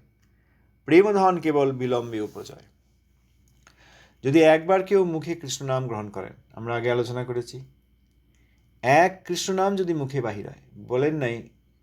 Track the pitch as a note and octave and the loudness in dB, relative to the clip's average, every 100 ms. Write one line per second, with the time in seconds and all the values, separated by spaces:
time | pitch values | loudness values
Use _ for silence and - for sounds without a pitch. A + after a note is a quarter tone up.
0 | _ _ _ _ _ _ _ _ - E3 | _ _ _ _ _ _ _ _ 4 6
1 | G#3 G3+ F#3 F3+ D#3 D3 C3+ B2+ B2+ A#2+ | 6 4 2 2 0 2 0 0 -2 -2
2 | A#2 A2 G#2 - - - _ _ _ _ | -4 -6 -8 -10 -16 -20 _ _ _ _
3 | _ _ _ _ _ _ _ _ _ _ | _ _ _ _ _ _ _ _ _ _
4 | _ _ C3 D#3 D#3 D#3+ E3 F#3+ F#3+ G3 | _ _ 2 6 6 6 4 0 2 2
5 | F3+ D#3+ D3 E3+ C3+ - C3+ C3 B2+ G#2+ | 2 -2 -6 -10 -10 -8 -4 -4 -4 -8
6 | G#2 G2 - - _ - A#2 A#2+ A#2+ A#2+ | -8 -10 -12 -16 _ -12 -8 -4 0 0
7 | A#2 A#2+ B2+ B2 A#2+ C3 C3+ _ _ _ | -2 -6 -8 -8 -10 -14 -20 _ _ _
8 | _ _ _ _ _ _ _ _ A#2+ D3 | _ _ _ _ _ _ _ _ 4 6
9 | F#3 F#3 - F3 - F#3+ G3 G3 F3 D#3 | 4 0 -8 -6 -2 0 0 0 -2 -4
10 | C3 C3+ A#2 G2+ G2 - _ G2+ G#2+ B2+ | -4 -6 -6 -8 -12 -16 _ -18 -4 -2
11 | D3 D#3 B2 A#2 - _ _ _ | 0 0 -4 -6 -12 _ _ _